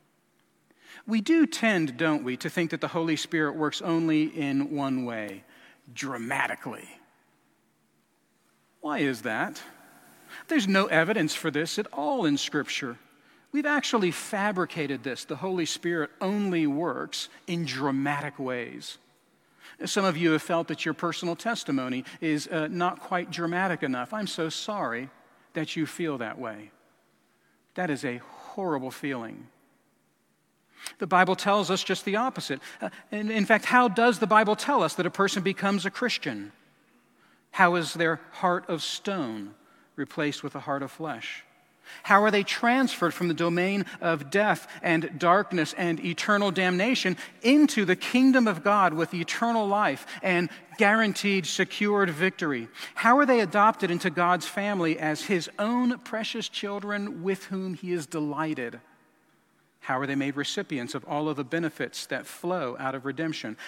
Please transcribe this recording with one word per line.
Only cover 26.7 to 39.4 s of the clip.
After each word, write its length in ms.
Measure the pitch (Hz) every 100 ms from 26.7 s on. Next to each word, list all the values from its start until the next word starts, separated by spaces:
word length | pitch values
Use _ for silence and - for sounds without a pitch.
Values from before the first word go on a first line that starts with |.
| _ _ _ _ _ _ _ _ _ _
That 160 | - 180
is 160 | 135 135
a 160 | 120 -
horrible 600 | - - - 185 143 127
feeling. 560 | - 143 127 110 104 120 _ _ _ _ _ _ _ _ _ _ _ _ - - -
The 80 | 175
Bible 280 | 185 185 185
tells 360 | 202 208 165
us 120 | 190
just 220 | - 185 -
the 100 | 208
opposite. 460 | 254 - - 139 - -
Uh, 100 | 190 - -
and 200 | 208 214
in 140 | 220 196
fact, 200 | 214 -
how 220 | 247 247
does 320 | 185 240 202
the 80 | 202
Bible 280 | 214 214 214
tell 280 | - 269
us 100 | 160 -
that 120 | 170
a 40 |
person 300 | - 196 202
becomes 440 | 180 190 196 202 185
a 60 |
Christian? 640 | - 240 - 147 107 101 - _ _ _ _ _ _ _ _ _
How 240 | - 175 175
is 200 | 151 165
their 260 | 165 156 -
heart 360 | - 180 175 -
of 140 | 165
stone 720 | - - - 190 127 107